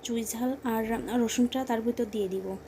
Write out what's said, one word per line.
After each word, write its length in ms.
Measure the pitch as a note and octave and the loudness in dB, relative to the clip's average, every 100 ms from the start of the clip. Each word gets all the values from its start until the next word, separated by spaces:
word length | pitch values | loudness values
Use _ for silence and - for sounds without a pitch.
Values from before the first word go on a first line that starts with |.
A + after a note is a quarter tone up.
চুই 200 | - A#3 | -2 -4
ঝাল 320 | A3 A3+ B3 C#4 | -2 -2 -2 -2
আর 340 | B3 A3+ A3 A#3 B3 B3 | -2 0 0 -2 0 2
রসুনটা 440 | A3+ - A#3+ C4 C4 | 2 4 4 2 0
তার 160 | A3+ | 0
ভিতর 240 | A3+ A#3+ A3+ | 0 0 0
দিয়ে 160 | G#3+ F#3+ | 0 0
দিব। 300 | F#3+ F#3+ F#3+ | -2 -4 -8